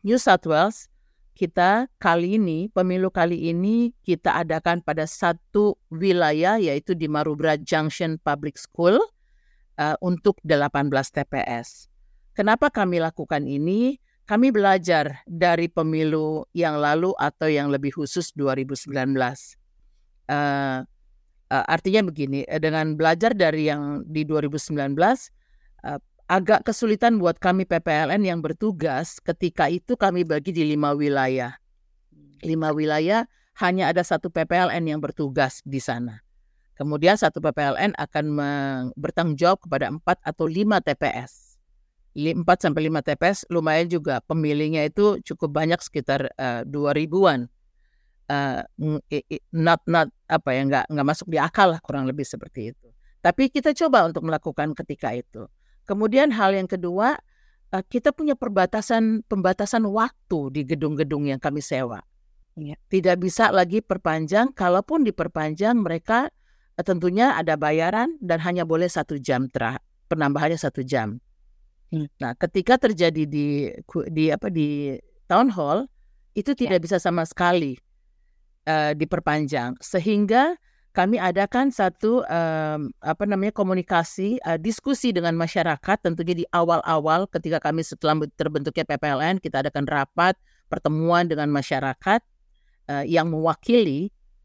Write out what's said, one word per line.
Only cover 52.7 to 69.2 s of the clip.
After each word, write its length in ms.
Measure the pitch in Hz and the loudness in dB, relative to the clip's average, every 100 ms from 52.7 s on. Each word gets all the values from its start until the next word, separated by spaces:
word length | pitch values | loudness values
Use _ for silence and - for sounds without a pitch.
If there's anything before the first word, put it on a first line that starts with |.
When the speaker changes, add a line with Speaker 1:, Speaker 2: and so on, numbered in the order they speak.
Speaker 1:
itu. 120 | - _ _ _ _ | -12 _ _ _ _
Tapi 260 | 175 175 269 | 0 2 2
kita 220 | 285 302 | 0 0
coba 380 | 285 330 247 165 | 2 4 4 4
untuk 160 | 160 160 | 0 -4
melakukan 500 | 156 165 143 151 139 | -4 -4 -4 -4 -4
ketika 380 | - 143 123 | -8 -6 -6
itu. 320 | 123 - 110 104 _ _ _ - | -6 -10 -16 -18 _ _ _ -6
Kemudian 420 | 202 220 254 294 | 0 2 4 4
hal 180 | 226 196 196 | 4 2 2
yang 80 | 185 | -2
kedua, 500 | 185 175 185 233 302 - _ _ _ _ | -4 -4 0 0 0 -8 _ _ _ _
eh, 140 | 190 - | -8 -4
kita 240 | 240 294 | 0 0
punya 240 | - 302 | 0 -2
perbatasan, 880 | 269 226 196 180 196 - 226 226 220 - | -2 -2 0 0 0 0 0 2 0 -2
pembatasan 560 | 202 185 185 202 233 208 | 0 0 0 -2 0 0
waktu 520 | 208 233 - - 165 135 | 0 -2 -4 -6 -4 -4
di 120 | 139 135 | -6 -4
gedung-gedung 640 | 156 151 151 147 147 143 | -2 -2 -2 -2 -2 -2
yang 80 | 135 | -2
kami 240 | 151 147 | -4 -4
sewa. 400 | - 135 123 104 - _ _ _ _ - | -4 -4 -4 -8 -16 _ _ _ _ -16
Speaker 2:
Iya. 160 | 147 151 - | -14 -14 -2
Speaker 1:
Tidak 240 | 185 180 | 0 2
bisa 400 | 175 180 - 185 | 2 0 2 4
lagi 240 | 190 175 208 | 4 2 0
perpanjang, 720 | - 185 165 160 156 202 254 - | -2 -4 -2 -2 0 2 0 0
kalaupun 480 | 180 180 - 320 240 | 2 2 2 0 0
diperpanjang 720 | - 165 160 156 160 214 240 | 0 -4 -4 -4 -2 2 2
mereka, 480 | 185 165 - 226 285 - _ _ _ | 0 -4 0 0 0 -8 _ _ _
eh, 80 | - | -6
tentunya 560 | 175 180 180 190 240 143 | -2 0 0 4 2 2
ada 160 | 165 | 0
bayaran 640 | 151 151 156 165 214 277 311 | 0 0 0 0 0 -2 -4
dan 240 | 190 165 | -2 -2
hanya 240 | 175 175 165 | 0 -2 0
boleh 240 | 160 180 | 0 0
satu 320 | 170 147 147 | -2 -4 -4